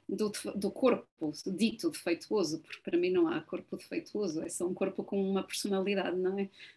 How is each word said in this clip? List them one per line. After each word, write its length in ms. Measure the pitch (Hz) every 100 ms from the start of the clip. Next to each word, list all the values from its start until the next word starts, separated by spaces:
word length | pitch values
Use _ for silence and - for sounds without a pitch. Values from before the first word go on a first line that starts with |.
| -
do 220 | 196 208
defe-, 260 | - 208 202
do 140 | 190
corpo 600 | - 262 226 - - 156 151
dito 460 | - 175 165 - 170
defeituoso, 680 | 151 - 170 - 214 170 151
porque 200 | - -
para 160 | - 349
mim 140 | 359
não 160 | 370 320
há 140 | 349
corpo 360 | - - - 190
defeituoso, 640 | - 175 - 208 202 156
é 80 | 170
só 200 | - 175
um 40 |
corpo 300 | 185 190 190
com 180 | 190 196
uma 220 | 190 190
personalidade, 720 | - - 208 196 190 196 175 180
não 220 | 185 196
é? 100 | 196 - -